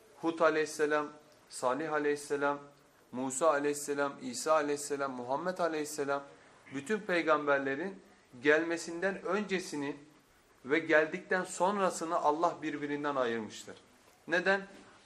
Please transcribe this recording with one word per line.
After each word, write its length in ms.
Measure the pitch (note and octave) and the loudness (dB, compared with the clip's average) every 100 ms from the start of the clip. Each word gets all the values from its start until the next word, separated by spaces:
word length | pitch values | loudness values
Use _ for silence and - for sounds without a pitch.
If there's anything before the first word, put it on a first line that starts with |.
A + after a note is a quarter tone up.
| - - | -20 -4
Hud 180 | E3 E3 | -2 4
Aleyhisselam, 680 | D#3+ D#3 D3+ - D3+ D3+ D3 - - - - | 4 4 0 0 2 2 0 -8 -20 -20 -18
Salih 440 | - B2+ C3 D#3+ | -2 0 0 0
Aleyhisselam, 680 | D3+ D3 C#3+ - C#3+ C#3+ C#3+ - - _ _ _ | 0 0 -2 -2 0 0 -2 -6 -20 _ _ _
Musa 380 | B2 C3 B2+ E3 | -8 -6 2 4
Aleyhisselam, 640 | C#3+ D3 C#3+ - C#3+ C#3+ - | 4 2 -2 -2 -2 -2 -4
İsa 320 | C3 A#2 D#3+ | -8 -4 2
Aleyhisselam, 580 | D#3 D3 C#3+ - C#3 C#3 | 4 4 -2 -4 -2 -2
Muhammed 460 | B2+ B2 C#3+ F3 F3+ | -4 -4 -2 -2 0
Aleyhisselam, 640 | E3+ D#3 D3 - C#3 C#3 C#3 - - - - C3 | 0 0 -4 -4 -2 -2 -4 -16 -20 -20 -12 -8
bütün 240 | C#3 G#3+ | -4 -4
peygamberlerin 1000 | G#3+ F3 D#3 D3+ D3 C#3 C3+ C3+ F#3+ F#3+ - - _ B2 | 0 0 4 2 4 2 2 -2 -4 -10 -18 -20 _ 0
gelmesinden 760 | C3+ D#3 E3+ E3 E3+ E3+ F#3+ F#3+ D#3+ | 4 4 2 -2 -4 -2 -2 -2 -2
öncesini 680 | G3 G3 F#3+ F3+ D3 C#3+ D3 - - _ _ _ _ B2 | -2 0 -4 -4 -6 -6 -8 -14 -20 _ _ _ _ 0
ve 140 | D#3 | 0
geldikten 640 | D#3+ D#3 D#3 F#3 - F#3 | 4 4 4 -2 -2 -2
sonrasını 720 | F3 - F3+ G#3 F#3 - E3 E3+ | -2 0 0 2 0 0 -2 2
Allah 400 | D3 D3+ F3 D3 | 2 4 2 0
birbirinden 540 | D#3 D3 C#3+ C#3+ D3 C#3 | -6 -4 -4 -2 0 0
ayırmıştır. 600 | B2 A#2 G#2 - - F#2 - - - - - | 0 0 -4 -10 -16 -18 -20 -20 -20 -18 -2
Neden? 400 | E3+ F3+ G3 F#3+ - - - | 0 2 2 -2 -16 -20 -18